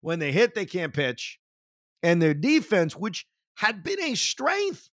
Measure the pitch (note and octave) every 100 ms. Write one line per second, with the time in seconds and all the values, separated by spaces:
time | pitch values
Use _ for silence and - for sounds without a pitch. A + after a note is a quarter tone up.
0 | D#3 E3+ D3 D3 A#3 A3+ G3 F#3 D#3+ D3
1 | C3+ B2 - - _ _ _ _ _ _
2 | E3+ E3+ D#3+ D3 A3+ D#4 - G#3 E3 -
3 | G#3+ - - _ _ - G#3+ A3 E3 G4+
4 | E4 A#3 - - C4+ G4 G4+ G3+ -